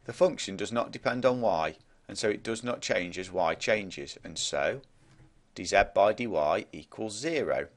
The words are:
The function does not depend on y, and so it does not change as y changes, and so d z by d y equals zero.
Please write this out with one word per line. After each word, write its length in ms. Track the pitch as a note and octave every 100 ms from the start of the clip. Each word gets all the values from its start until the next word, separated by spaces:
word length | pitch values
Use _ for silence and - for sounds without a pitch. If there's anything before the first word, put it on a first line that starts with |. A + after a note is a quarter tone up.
| -
The 80 |
function 440 | A#2 F3+ - - F#2+
does 140 | G2+
not 200 | A#2 A2+
depend 340 | - B2 B2 B2+
on 140 | B2
y, 380 | A2+ E2+ D#2 D#2 _ _ -
and 80 | G2+
so 120 | A2
it 140 | -
does 180 | - A2+
not 200 | A#2+ A#2+
change 360 | - G#2 F2 F2
as 140 | F#2
y 240 | F#2 E2+ E2+
changes, 640 | - G#2+ G2 D#2+ C#2 -
and 160 | - D#2+
so 440 | - D2 D2 B2+ - _ _ - - _ _ -
d 80 |
z 180 | F2+ F#2+ G2 -
by 160 | G2+
d 160 | A2 A#2+
y 380 | E2+ D2+ F#2 -
equals 440 | E2 D2 - A2 G#2+
zero. 520 | D3 D#3+ F2+ B1+ -